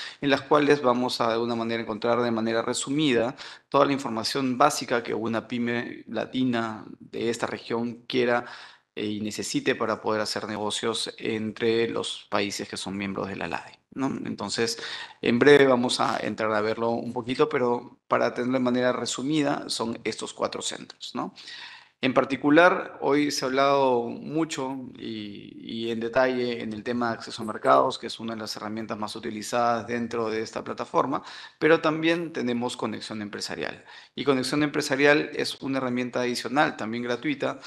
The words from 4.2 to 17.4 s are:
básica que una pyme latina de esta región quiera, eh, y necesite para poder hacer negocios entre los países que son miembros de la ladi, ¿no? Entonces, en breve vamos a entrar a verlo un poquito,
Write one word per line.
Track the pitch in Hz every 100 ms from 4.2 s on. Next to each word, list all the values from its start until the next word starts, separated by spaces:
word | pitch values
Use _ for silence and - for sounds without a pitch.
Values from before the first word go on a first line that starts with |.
| 110 139 131 123
básica | 147 151 127 120
que | 113
una | 113 113 113 110
pyme | 123 120 120 123 - -
latina | 110 110 131 131 117 113 107 - -
de | 120 113 113
esta | 117 113
región | 110 - 117 120 113 -
quiera, | 127 123 120 120 - - - _
eh, | - 107
y | 104
necesite | 107 104 101 147 143 127
para | 110 107
poder | - 107
hacer | 104 - 104
negocios | 104 104 - 117 110 - -
entre | 120 110 107 104 117 113 113
los | 113 - - -
países | 104 101 - 107
que | 101
son | - 98
miembros | 98 98 98
de | 92
la | 85
ladi, | - - - _
¿no? | - 135 - -
Entonces, | 110 104 107 113 - - - - -
en | - 120
breve | 135 143 135
vamos | 123 123 -
a | 127 -
entrar | 113 104 110
a | 107
verlo | 107 113 117
un | 117 120
poquito, | 117 117 131